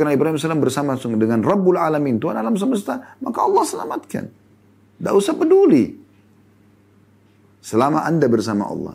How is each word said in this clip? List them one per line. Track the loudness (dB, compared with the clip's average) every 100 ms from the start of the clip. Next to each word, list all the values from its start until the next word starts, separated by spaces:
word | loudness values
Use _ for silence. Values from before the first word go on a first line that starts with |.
karena | 2 2
Ibrahim | 0 -2
alaihissalam | -2 0
bersama | 0 -2 -4 -4
dengan | -2 0 2 2
Rabbul | 2 2 2 2
Alamin, | 0 0 0 -2
Tuhan | -2 -4
alam | -2 -2
semesta, | -2 -4 -4 -10 -10 -12
maka | -8 -2
Allah | 0 0
selamatkan. | 0 -6 -8 -10 -10 -10 -10 -16 _ _ _ _ _ -10
Tidak | 0
usah | 2 2 0
peduli. | 4 6 6 4 2 -4 -20 _ _ _ _ _ _ _ _ _ _ _ _ _ _ _ -4
Selama | 0 2 0 0
Anda | 0 2
bersama | 2 0 -4 -4
Allah. | -8 -10